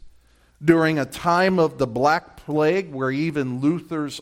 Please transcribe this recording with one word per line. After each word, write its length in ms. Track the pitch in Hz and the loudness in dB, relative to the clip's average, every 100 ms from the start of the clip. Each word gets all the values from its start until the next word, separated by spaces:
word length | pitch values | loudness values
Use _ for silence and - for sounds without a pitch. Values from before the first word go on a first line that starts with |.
| - _ _ _ _ - | -20 _ _ _ _ -6
during 340 | 147 165 160 156 | 2 4 4 0
a 80 | 131 | -4
time 540 | - 175 175 190 185 | -4 0 2 2 2
of 180 | 160 135 | 0 0
the 80 | 131 | -4
Black 520 | 113 143 165 - - | 2 2 2 -2 -20
Plague 560 | - 151 151 190 180 | -6 0 2 0 -4
where 180 | 135 131 | -6 -4
even 480 | 135 165 147 131 123 | -2 -2 -2 -4 -2
Luther's 640 | 143 170 170 160 147 - | 0 -2 -4 -8 -8 -10